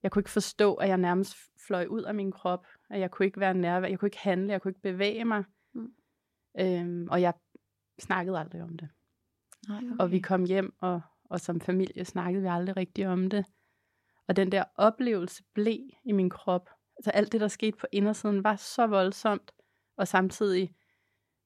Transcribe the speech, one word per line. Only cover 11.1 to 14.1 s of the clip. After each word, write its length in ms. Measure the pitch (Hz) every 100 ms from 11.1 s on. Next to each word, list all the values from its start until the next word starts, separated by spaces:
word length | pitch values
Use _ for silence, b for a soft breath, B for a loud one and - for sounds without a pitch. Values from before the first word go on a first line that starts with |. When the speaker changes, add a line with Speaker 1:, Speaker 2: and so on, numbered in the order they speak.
| _ _
Speaker 1:
og 100 | 180
som 200 | - 170
familie 440 | - 185 190 - 180
snakkede 360 | 180 180 185
vi 40 | 190
aldrig 280 | 175 185 190
rigtig 300 | 185 - 190
om 220 | 180 185
det. 160 | 208 190 _ _ _ _ _ _